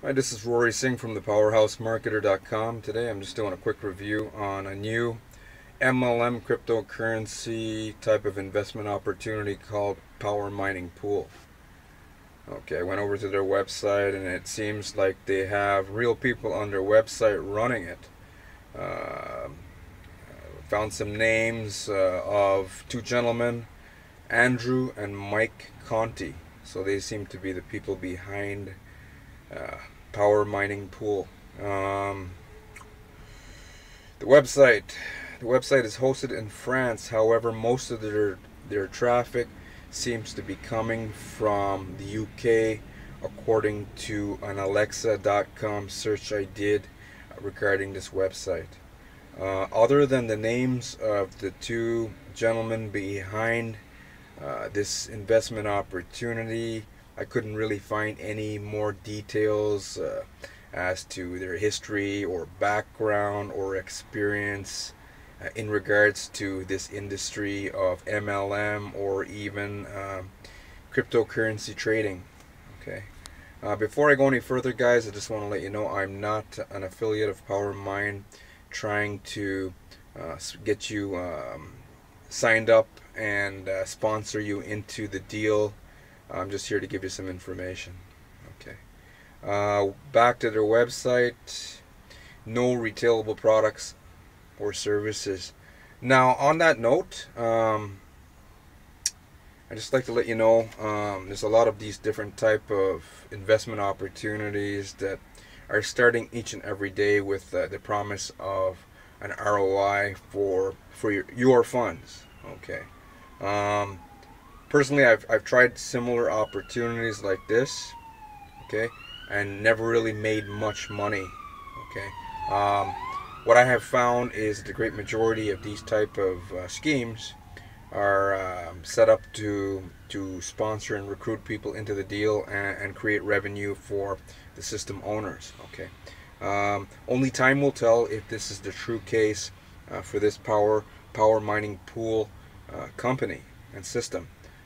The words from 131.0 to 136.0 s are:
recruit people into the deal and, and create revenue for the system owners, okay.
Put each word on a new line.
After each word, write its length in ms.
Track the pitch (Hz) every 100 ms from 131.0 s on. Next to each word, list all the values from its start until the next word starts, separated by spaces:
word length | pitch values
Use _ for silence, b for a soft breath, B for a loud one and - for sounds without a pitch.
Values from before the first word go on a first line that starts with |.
| 98
recruit 360 | 101 - 110 -
people 260 | 107 -
into 220 | 90 107
the 100 | 101
deal 400 | 95 101 107 104
and, 320 | - 101 101 95
and 180 | 98
create 280 | 98 107 104
revenue 520 | 95 101 101 101 101
for 440 | 98 - 101 98 95 - B B
the 80 | -
system 380 | - 107 - 95
owners, 520 | 92 107 104 - - -
okay. 240 | - - 87 -